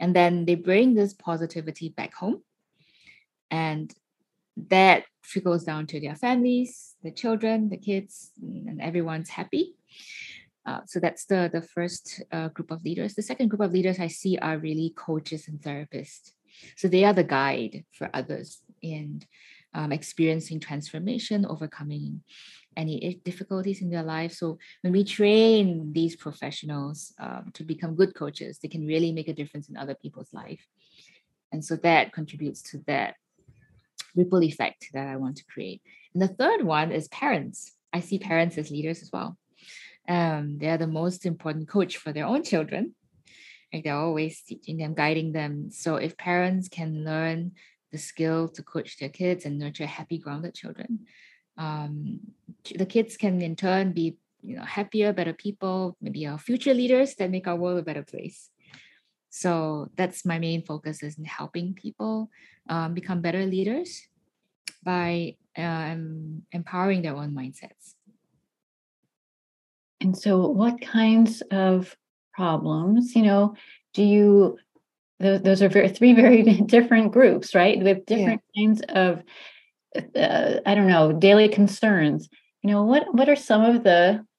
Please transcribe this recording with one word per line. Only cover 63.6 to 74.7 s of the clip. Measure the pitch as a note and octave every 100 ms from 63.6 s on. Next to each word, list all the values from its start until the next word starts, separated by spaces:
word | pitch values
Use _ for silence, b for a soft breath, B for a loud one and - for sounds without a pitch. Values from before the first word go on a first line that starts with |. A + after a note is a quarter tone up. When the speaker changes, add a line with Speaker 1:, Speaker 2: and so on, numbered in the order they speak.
| G3 C4+ F4+ - - _ _ _ _ _ - -
Speaker 1:
by, | F3+ F3+ F3 E3+ E3+ - _ -
um, | E3+ E3 D#3 E3 D#3+ D#3+ D#3 D#3+ -
empowering | F3 E3 F3+ F#3+ F#3+
their | E3 C#3+
own | D3
mindsets. | C#3 C3 - - _ - _ _ _ _ _ _ _ _ _ _ _ _ _ _ _ _ _ _ _ _ -
Speaker 2:
And | F#3+ F#3
so | G#3+ F#3 F3+
what | G#3+ A#3 A#3+
kinds | - A3+ A3 A3+ A3+ - -
of | G3 F#3+ F#3 F#3 - _ _ _
problems, | - F3+ D#3 D#3 D#3 F3+ A3+ B3 A3+
you |
know, | G#3+ G3+ G#3 - B B _
do | -
you, | G#3 G#3 G#3 G3+ F#3+ - _